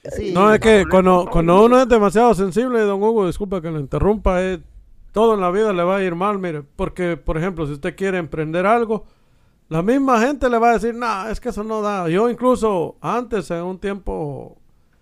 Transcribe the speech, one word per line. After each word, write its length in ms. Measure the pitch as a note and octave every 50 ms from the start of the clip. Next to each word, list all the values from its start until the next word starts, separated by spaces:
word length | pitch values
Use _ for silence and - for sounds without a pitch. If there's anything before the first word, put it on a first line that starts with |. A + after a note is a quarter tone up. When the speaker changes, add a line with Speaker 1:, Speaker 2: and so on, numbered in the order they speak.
Speaker 1:
Eh, 80 | - -
Speaker 2:
sí. 220 | - - G#3+ G3+ F3+
Speaker 3:
No, 180 | F3 G3 G#3+
es 60 | G#3+ G3+
que 240 | - A3 A3 G3+
Speaker 1:
no, 80 | F3+ D#3+
Speaker 3:
cuando, 340 | F#3 F#3+ F#3 F#3 F3+ F3+ F3
Speaker 1:
no, 40 | -
Speaker 3:
cuando 240 | - E3+ E3 E3+ F3 F#3+
Speaker 1:
no. 60 | A3
Speaker 3:
uno 140 | A#3+ B3 B3+
es 60 | C4 A3
demasiado 460 | A#3+ A3 G#3 G3 D#3 G#3 A#3+ A#3+ G#3
sensible, 460 | D#3+ G3 F#3+ D3+ G#3 B3 C4 B3 A3+
don 200 | G#3+ G3+ G3 G3
Hugo, 280 | G3+ A3 A#3 A3 G3 F3
disculpa 320 | D#3 - G#3 F#3 G3 F#3
que 80 | D#3 E3+
lo 80 | D#3+ D3+
interrumpa, 640 | C#3 - - D3+ D3+ F#3+ G#3+ G#3 - G#3 F#3 F3+
eh, 160 | F#3 F#3 F#3 E3 - - - - - _ - - - -
todo 220 | - G3+ A3 A3+ A3
en 80 | G3+
la 100 | F#3 F3+
vida 200 | F3 G#3 A3 G#3+
le 120 | G3 F3 F3
va 140 | F3+ F#3+ G3+
a 40 |
ir 140 | F#3+ F#3 E3+
mal, 240 | E3+ F#3+ G#3 G#3 G3
mire, 240 | F#3 F3 D#3 D3 C#3+ - _
porque, 420 | - F#3+ E3 - - F3+ F3 E3+
por 220 | C#3+ - - E3 D#3+
ejemplo, 280 | E3 G3 F3+ D#3+ D#3+ C#3
si 60 | D3
usted 200 | C#3+ C#3+ F3+ -
quiere 240 | - G3 G3 F#3 F3+
emprender 480 | E3 C#3 - D#3 D#3 D#3 D#3+ F3 F#3
algo, 380 | G3+ A#3 A#3+ A#3 G#3 A3+ G#3 - - _ _ _ _ _ _ _ _ _ _ _ -
la 140 | D#3 E3
misma 380 | F3 G#3 B3+ C#4 C#4 C4 B3+ A3
gente 280 | A3 C4+ D4+ A#3+ - B3
le 100 | A#3+ A3+
va 100 | A3+ A#3+
a 20 | A#3
decir, 200 | G3+ F#3+ A#3 A3+
"No, 340 | A#3 B3 A3+ G#3+ F#3+ F#3 A3
es 120 | G3+ -
que 80 | - B3
eso 160 | G3 G3 G#3
no 180 | A3 A3 G#3+
da". 260 | G#3 G#3 G#3 F#3+ F3 E3
Yo 220 | E3 F#3+ A3+ A#3+
incluso 680 | A3+ - A#3+ B3+ B3 F#3+ G#3 A3 G3+ F3 D3+ C#3 - _
antes, 500 | - - G#3 A#3+ B3+ - A#3 G3+ E3+ -
en 140 | F3 E3+ F3
un 160 | F3+ F#3+ F3
tiempo, 800 | - G3 G3+ G3+ F#3 G3+ F#3+ F#3 D#3+ D3 C3+ B2+ - - - _ _ _ _ _ _ _ _ _